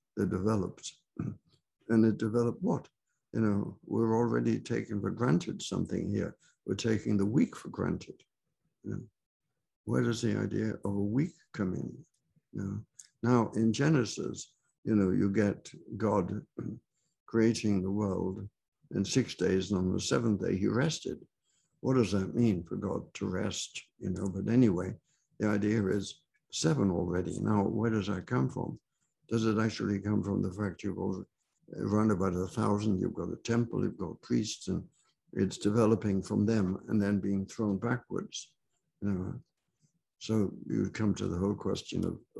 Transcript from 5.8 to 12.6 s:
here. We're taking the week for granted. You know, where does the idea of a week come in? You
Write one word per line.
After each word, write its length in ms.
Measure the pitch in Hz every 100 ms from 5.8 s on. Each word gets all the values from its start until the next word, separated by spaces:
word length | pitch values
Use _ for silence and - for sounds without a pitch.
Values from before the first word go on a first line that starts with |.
| 90 92 85
here. 260 | 101 85 - _ _ -
We're 80 |
taking 420 | 101 113 110 - 104
the 80 |
week 320 | 98 127 - -
for 140 | -
granted. 520 | - 92 87 - - _ _ _ _ _ _
You 60 | 104
know, 100 | 101 - _ _ _ _ _ _ _ -
where 160 | 127
does 180 | 120 113
the 160 | 117 104
idea 360 | 104 104 110
of 40 | -
a 60 | 101
week 420 | 101 101 120 170 - _
come 180 | - 95
in? 180 | 76 - 127 - _ _ _ _
You 100 | 101